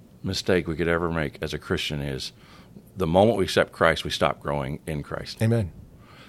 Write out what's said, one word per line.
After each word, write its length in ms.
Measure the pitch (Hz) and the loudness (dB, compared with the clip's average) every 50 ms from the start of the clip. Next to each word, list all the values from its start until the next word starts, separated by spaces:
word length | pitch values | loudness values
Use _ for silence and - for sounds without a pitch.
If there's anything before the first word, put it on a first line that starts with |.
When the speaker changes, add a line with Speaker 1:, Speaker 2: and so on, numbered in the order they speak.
| - - - - | -20 -20 -20 -10
Speaker 1:
mistake 440 | - 92 95 - - - 98 90 76 | -8 -6 -6 -4 0 2 2 2 2
we 100 | 87 80 | 0 -2
could 120 | 76 85 82 | -2 2 2
ever 220 | 85 82 87 82 | 2 2 2 0
make 280 | 82 82 76 69 - - | -2 -2 -2 -4 -4 -6
as 100 | 80 76 | -6 -6
a 60 | 78 76 | -6 -8
Christian 420 | - - 95 80 - - 76 73 | -4 -4 -2 -2 -2 -4 -4 -4
is 320 | 71 71 67 64 - - - - - - - - - - - - - - - | -4 -4 -6 -6 -8 -10 -12 -16 -20 -20 -20 -20 -20 -20 -20 -20 -20 -18 -6
the 100 | - 92 | -4 -2
moment 300 | 78 82 92 104 113 113 101 | 4 6 6 6 6 4 2
we 60 | 92 | 0
accept 280 | 80 - - 80 - | 2 2 2 2 2
Christ, 320 | - - 90 82 78 - - | 0 2 4 4 4 2 -2
we 60 | 80 | -6
stop 300 | - - 87 71 - - | -2 0 0 0 0 -2
growing 400 | - 78 73 73 67 65 71 - - | -4 -4 -2 -2 -2 -4 -6 -8 -8
in 160 | - 80 73 | -8 -6 -6
Christ. 400 | 69 - - - - - - - | -6 -8 -10 -10 -10 -12 -4 0
Speaker 2:
Amen. 300 | 110 113 117 117 101 82 - - - - - - - - - - - | 2 2 2 2 0 -4 -6 -14 -20 -20 -20 -20 -20 -20 -20 -20 -20